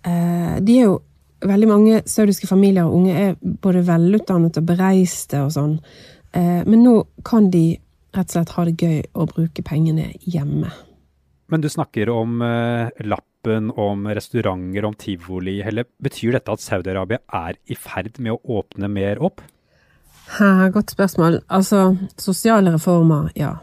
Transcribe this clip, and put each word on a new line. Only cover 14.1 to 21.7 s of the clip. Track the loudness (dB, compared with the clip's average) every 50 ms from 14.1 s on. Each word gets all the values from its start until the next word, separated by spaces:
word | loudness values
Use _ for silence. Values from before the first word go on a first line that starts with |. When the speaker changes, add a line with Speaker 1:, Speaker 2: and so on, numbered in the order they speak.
| -6 -8 -8 -6 -6 -4 -2 -2 -4 -4 -8 -8 -6 -6 -6
Speaker 2:
om | -6 -8
tivoli. | -8 -10 -10 -10 -10 -10 -10 -10 -8 -6 -6 -8 -6 -6
Helle, | -6 -6 -6 -8 _ _ _ -10
betyr | -10 -8 -4 -4 -2 -2
dette | -2 _ -6
at | -8 -8
Saudi-Arabia | -6 -6 -6 -4 -4 -4 -6 -6 -4 -4 -6 -8 _ -8
er | -8 -8 -8 -8 -12 _ _ -14
i | -14
ferd | -14 -14 -12 -10 -10 -10 -10 _ -8
med | -6 -6 -6
å | -6 _ -6 -6 -6
åpne | -6 _ -10 -8 -6 -6
mer | -4 -4 -2 -4 -2 -2 -4
opp? | -6 _ -8 -20 -20 _ _ _ _ _ _ _ _ _ _ _ _ _ _ _ -16 -2
Speaker 1:
Ha, | 2 2 4 4 4 2 2
godt | 0 -2 -4 -4
spørsmål. | -2 -2 -2 -2 0 2 2 2 2 0 _ _
Altså, | 0 0 0 2